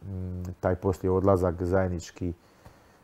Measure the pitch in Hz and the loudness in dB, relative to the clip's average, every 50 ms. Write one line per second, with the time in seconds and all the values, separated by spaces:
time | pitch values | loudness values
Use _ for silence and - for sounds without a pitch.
0 | - 98 95 92 92 92 92 90 90 90 92 - - 92 92 - - 98 90 - | -14 -12 -10 -8 -8 -8 -8 -8 -10 -10 -8 -2 0 0 0 0 0 -2 -2 0
1 | - 92 92 92 92 98 98 90 90 90 85 87 92 87 92 95 95 92 90 82 | 0 0 2 4 6 6 6 6 4 2 0 -2 -2 0 0 0 0 0 -2 -6
2 | 80 - - - 98 87 82 - _ _ _ _ - - - - - _ _ _ | -8 -12 -10 -8 -6 -6 -6 -8 _ _ _ _ -20 -20 -20 -20 -20 _ _ _